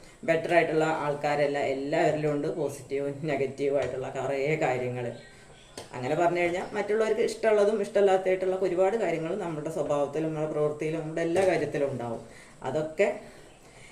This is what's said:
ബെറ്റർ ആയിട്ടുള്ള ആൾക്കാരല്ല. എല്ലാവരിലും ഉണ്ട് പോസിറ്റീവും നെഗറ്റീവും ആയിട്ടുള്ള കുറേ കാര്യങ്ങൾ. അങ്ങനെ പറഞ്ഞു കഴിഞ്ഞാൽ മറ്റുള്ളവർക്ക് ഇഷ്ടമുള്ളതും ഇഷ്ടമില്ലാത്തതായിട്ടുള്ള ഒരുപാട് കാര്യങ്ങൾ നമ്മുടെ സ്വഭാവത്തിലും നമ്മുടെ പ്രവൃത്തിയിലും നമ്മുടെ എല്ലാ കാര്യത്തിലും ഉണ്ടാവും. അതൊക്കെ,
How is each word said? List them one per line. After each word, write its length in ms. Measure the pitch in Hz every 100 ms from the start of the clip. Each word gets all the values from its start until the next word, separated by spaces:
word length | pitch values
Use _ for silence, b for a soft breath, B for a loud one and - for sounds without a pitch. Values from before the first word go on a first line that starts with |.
| B B
ബെറ്റർ 300 | - 160 156
ആയിട്ടുള്ള 300 | 170 160 156
ആൾക്കാരല്ല. 760 | 156 156 147 143 147 147 143 143
എല്ലാവരിലും 720 | - 135 139 160 160 147 151
ഉണ്ട് 160 | 143 156
പോസിറ്റീവും 640 | 175 139 - - 139 143 139
നെഗറ്റീവും 540 | 156 135 135 120 143 139
ആയിട്ടുള്ള 300 | 127 127 131
കുറേ 460 | 135 135 135 139 156
കാര്യങ്ങൾ. 560 | 147 127 123 123 120 - - B B B B - -
അങ്ങനെ 220 | 127 127 156
പറഞ്ഞു 240 | 170 175
കഴിഞ്ഞാൽ 360 | 175 175 220 208
മറ്റുള്ളവർക്ക് 460 | 202 214 220 214
ഇഷ്ടമുള്ളതും 600 | - - 226 208 208 220
ഇഷ്ടമില്ലാത്തതായിട്ടുള്ള 760 | 202 202 196 185 185 185 185 185
ഒരുപാട് 360 | 190 175 190 226
കാര്യങ്ങൾ 380 | 175 160 160 202
നമ്മുടെ 340 | 170 151 151
സ്വഭാവത്തിലും 640 | 160 143 143 139 156 160
നമ്മുടെ 180 | 156 156
പ്രവൃത്തിയിലും 480 | 151 147 147 156 160
നമ്മുടെ 200 | 151 160
എല്ലാ 240 | 165 175 190
കാര്യത്തിലും 440 | 160 143 160 139
ഉണ്ടാവും. 300 | 123 117 113 - B B B
അതൊക്കെ, 560 | 131 151 156 - 220 - B B B B B B B